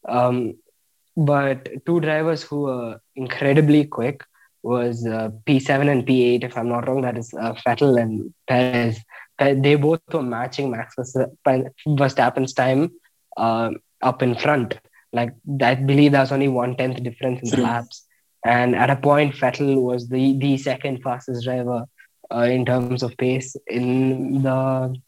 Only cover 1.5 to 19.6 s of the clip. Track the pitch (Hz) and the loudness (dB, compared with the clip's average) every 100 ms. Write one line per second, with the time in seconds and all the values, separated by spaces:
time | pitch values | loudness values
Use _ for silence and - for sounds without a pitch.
1.5 | 131 131 143 - 170 151 156 160 156 - | -2 -8 -10 -2 0 0 0 0 -2 -4
2.5 | 147 143 127 117 107 _ - 127 - 139 | -6 -4 -4 -8 -12 _ -10 -8 -2 2
3.5 | 143 151 151 147 - 120 147 - _ _ | 4 6 4 4 -2 -6 -6 -16 _ _
4.5 | _ 117 123 120 120 117 113 110 107 - | _ -4 -2 -2 -4 -4 -4 -6 -8 0
5.5 | 139 135 139 143 135 131 127 120 120 123 | 0 2 0 2 0 2 2 4 2 -2
6.5 | 123 117 120 120 131 127 117 117 - 117 | -6 -4 -2 -2 -2 -2 -6 -10 -8 -8
7.5 | 120 127 117 143 123 113 110 - _ - | -4 -2 2 4 4 2 -4 -8 _ -2
8.5 | 127 127 123 117 107 - - - - 139 | 2 2 0 -2 -4 -12 -20 -20 0 2
9.5 | 135 139 147 143 165 _ 165 127 117 127 | 4 4 4 2 0 _ -4 -4 -4 -6
10.5 | - 139 113 - - 127 131 131 - 143 | -4 -4 -6 -8 -10 -6 -2 -4 -2 0
11.5 | 131 131 _ - 143 139 - 123 135 131 | 0 -2 _ -2 2 2 2 0 0 -4
12.5 | - 127 131 170 - _ _ _ - 113 | 0 2 2 0 -6 _ _ _ -4 -2
13.5 | 113 117 - _ _ 127 123 127 117 147 | 0 -2 -6 _ _ -2 0 -2 0 0
14.5 | 147 110 - _ _ _ 120 120 - - | 0 -2 -6 _ _ _ -4 -4 -6 -10
15.5 | 139 123 131 135 139 147 139 131 139 139 | 0 0 2 2 6 6 6 2 0 0
16.5 | 127 123 127 131 123 123 120 131 127 120 | 0 -2 -2 -4 -4 -8 -6 -6 -4 -2
17.5 | 127 117 117 120 - _ _ _ _ 120 | -2 0 -2 -6 -20 _ _ _ _ 2
18.5 | 120 123 120 123 135 143 147 147 139 156 | 2 2 2 2 2 4 4 2 0 -2
19.5 | 123 | 0